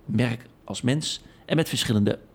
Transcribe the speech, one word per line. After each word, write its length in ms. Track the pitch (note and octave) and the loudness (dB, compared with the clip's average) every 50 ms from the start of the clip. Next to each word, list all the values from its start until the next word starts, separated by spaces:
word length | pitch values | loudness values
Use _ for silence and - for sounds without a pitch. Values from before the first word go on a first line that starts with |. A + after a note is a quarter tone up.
| - | -6
Merk 380 | - G#2 A2 B2 A#2+ A2 A#2 - - - _ _ | -2 0 0 0 0 -2 -6 -10 -16 -20 _ _
als 180 | - G2 - | -12 -8 -2
Mens 400 | - B2 C3+ D#3 D#3 - - - - - - - - | 0 0 0 0 -2 -4 -8 -10 -12 -18 -20 -16 -6
en 100 | - - | -2 0
met 120 | D#3+ D#3+ - | 0 0 0
verschillende 500 | - A#2+ - - A2 G#2 G#2 A2 - - - - - | -2 -2 0 2 2 4 4 2 0 -2 -6 -16 -16